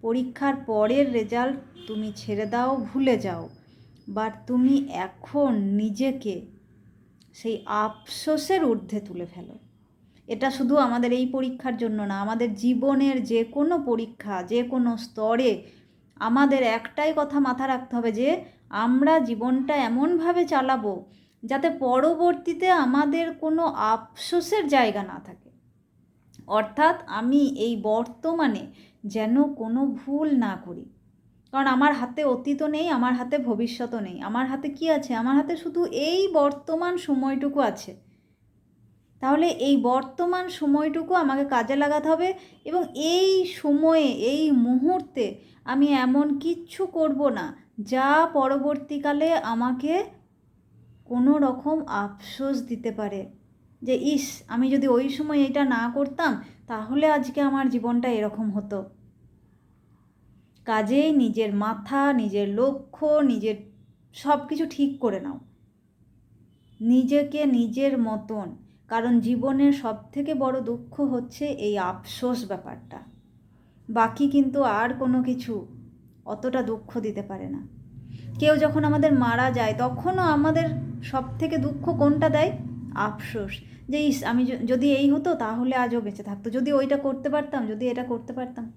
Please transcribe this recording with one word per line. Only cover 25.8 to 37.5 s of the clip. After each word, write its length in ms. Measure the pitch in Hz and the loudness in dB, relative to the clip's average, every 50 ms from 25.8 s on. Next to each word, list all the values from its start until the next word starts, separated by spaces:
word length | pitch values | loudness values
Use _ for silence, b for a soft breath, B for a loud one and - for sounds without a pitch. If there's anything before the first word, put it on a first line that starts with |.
| _ _ _ _ _ _ _ _ _ _ _ - - | _ _ _ _ _ _ _ _ _ _ _ -20 -8
অর্থাৎ 560 | - 202 214 214 214 - - 302 320 349 349 - | -2 0 0 0 0 0 2 4 4 4 2 -4
আমি 320 | - - 214 226 247 269 285 | -10 -8 -4 -2 2 4 4
এই 420 | 285 277 - - 214 233 233 214 190 | 4 2 0 -2 -2 -2 -2 -2 0
বর্তমানে 840 | 214 214 226 240 - - - - 320 330 330 311 262 214 185 - - B B B B B B - | 0 0 0 0 -4 -8 -6 -4 -4 0 0 0 0 0 -2 -6 -12 B B B B B B -12
যেন 500 | 208 196 220 214 220 233 277 285 285 285 | -6 -4 -2 0 2 4 4 4 2 0
কোনো 320 | - 220 226 226 254 277 | -6 -6 -4 -2 0 0
ভুল 420 | 277 220 - - 269 277 294 311 311 | 0 -2 -4 -6 -4 -2 0 0 2
না 300 | 285 254 233 208 190 180 - | 2 2 2 0 -2 -6 -10
করি, 200 | 180 175 - - - _ _ _ _ _ _ _ _ _ _ _ _ - | -14 -14 -14 -16 -18 _ _ _ _ _ _ _ _ _ _ _ _ -2
কারণ 140 | 269 269 | 0 2
আমার 280 | 269 262 254 285 294 285 | 2 4 4 4 4 4
হাতে 300 | 233 247 - - - 302 | 2 -4 -6 -4 -2 0
অতীতও 420 | 277 247 240 247 285 285 277 311 | 0 0 0 0 -4 -2 -2 0
নেই, 220 | 302 302 302 320 349 | -2 0 0 0 0
আমার 260 | 302 247 240 247 247 | 0 2 2 2 0
হাতে 240 | 247 247 247 - 294 | 0 -2 -2 -2 -2
ভবিষ্যতও 600 | 254 240 226 208 233 233 - - 247 233 240 226 | 0 0 0 0 -2 -4 -4 -6 -8 -6 -6 -6
নেই। 200 | 208 185 180 - | -8 -8 -10 -10
আমার 260 | - 196 214 240 262 | -8 -4 -2 -2 -2
হাতে 220 | 254 269 277 285 294 | -2 -4 -6 -6 -8
কি 220 | 277 - 320 330 | -8 -4 0 0
আছে? 240 | 311 285 277 - 247 | 0 0 0 -4 -4
আমার 220 | 226 233 254 269 | -2 0 4 4
হাতে 200 | 285 294 285 339 | 4 4 2 -4
শুধু 280 | 320 - 339 294 339 349 | -4 -4 -6 -2 -2 -2
এই 440 | - - 247 285 311 339 370 392 392 | -2 -2 -2 -2 0 2 2 2 2
বর্তমান 720 | 349 311 285 285 285 - - - 320 320 349 359 359 349 | 4 4 4 4 0 -4 -6 -4 -4 -2 -2 -2 -2 -4
সময়টুকু 600 | - - 285 262 262 269 269 254 285 285 | -2 -2 -2 0 0 -2 -2 -2 -2 -2